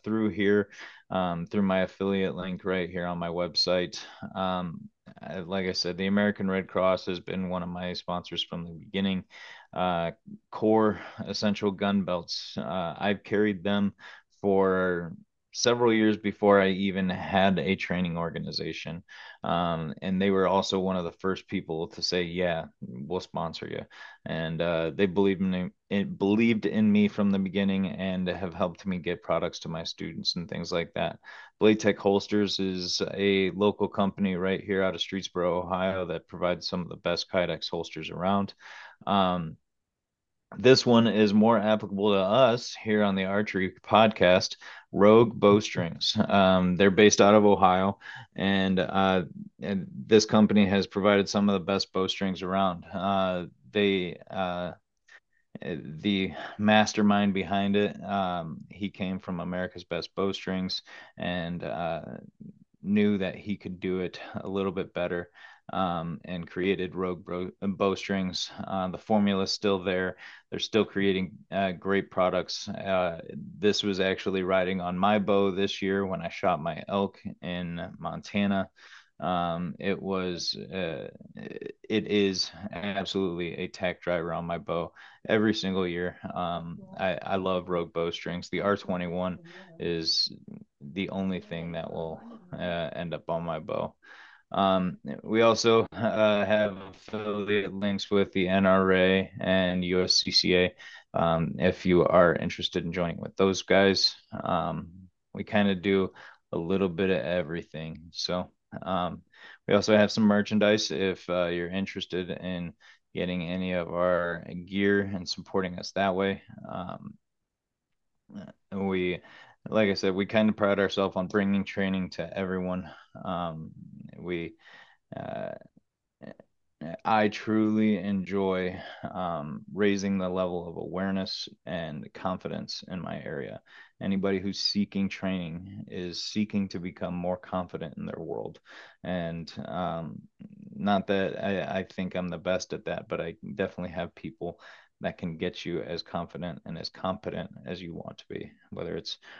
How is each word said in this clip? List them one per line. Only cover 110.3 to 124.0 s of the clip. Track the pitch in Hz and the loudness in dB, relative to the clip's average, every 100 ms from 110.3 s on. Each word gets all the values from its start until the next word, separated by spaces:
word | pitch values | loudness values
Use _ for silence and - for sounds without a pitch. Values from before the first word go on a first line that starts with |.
| 104 101 107 104 107 - | 4 2 2 4 4 0
if, | 76 95 87 - | 0 0 -2 -2
uh, | 90 87 | 0 0
you're | 87 85 | -2 -4
interested | 95 98 101 - 87 90 | -4 -6 -8 -6 -6 -4
in | 87 90 90 85 - - _ _ | -6 -6 -6 -8 -12 -20 _ _
getting | 85 90 90 | -6 -4 -4
any | 85 92 92 | -4 -4 -2
of | 90 85 | -4 -2
our | 87 90 87 87 85 - 90 87 | 0 2 2 0 -6 -10 -12 -6
gear | 98 101 101 | 0 4 4
and | 98 98 90 | 2 -4 -8
supporting | - 82 98 92 90 | -10 -6 -4 -4 -6
us | - | -6
that | 92 98 | -2 0
way. | 92 98 95 - - - | 2 0 -2 -10 -18 -12
Um, | - 87 - - - _ _ _ _ _ _ _ _ _ _ _ - - - _ | -10 -10 -12 -16 -20 _ _ _ _ _ _ _ _ _ _ _ -18 -18 -20 _
we, | 98 98 92 90 85 - - - _ - | -4 -2 0 -2 -4 -10 -20 -20 _ -2
like | 110 104 | 2 2
I | |
said, | 95 98 | 2 0
we | 92 98 | 0 0
kinda | 113 107 | 2 2
pride | 107 101 98 | 4 2 4
ourselves | 95 - 98 95 | 2 2 0 -2
on | 90 | 0
bringing | 104 98 98 | 2 2 0
training | 95 - 98 95 90 | -2 -2 -2 -2 -4
to | - 82 98 | -6 -6 -4
everyone. | 95 92 90 92 82 - - - | -2 -2 -2 -4 -8 -14 -20 -12
Um, | - 87 85 80 76 - - - | -6 -4 -6 -8 -12 -16 -20 -18